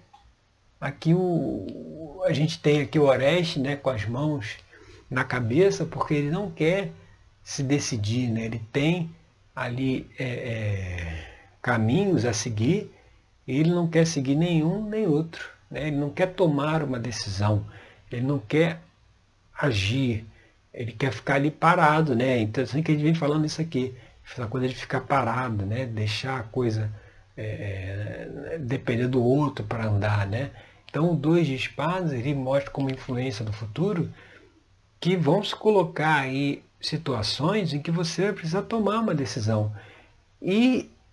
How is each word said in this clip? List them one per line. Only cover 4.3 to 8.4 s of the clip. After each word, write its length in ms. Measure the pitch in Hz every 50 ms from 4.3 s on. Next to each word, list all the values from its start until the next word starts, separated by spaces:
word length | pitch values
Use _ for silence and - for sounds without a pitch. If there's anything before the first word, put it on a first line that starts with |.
| 151 135 104 - - - - _ - - - - - - - -
na 140 | 131 127 123
cabeça, 600 | - 123 123 120 107 120 160 190 196 - - 170
porque 280 | - - 135 - - 160
ele 180 | 147 143 143
não 180 | 160 196 208 190
quer 420 | 165 - 156 160 180 196 196 165 - - - - - - _ _ _ _ -
se 180 | - - -
decidir, 680 | 139 127 143 143 - - 135 110 104 104 113 127 127 120
né? 160 | 110 113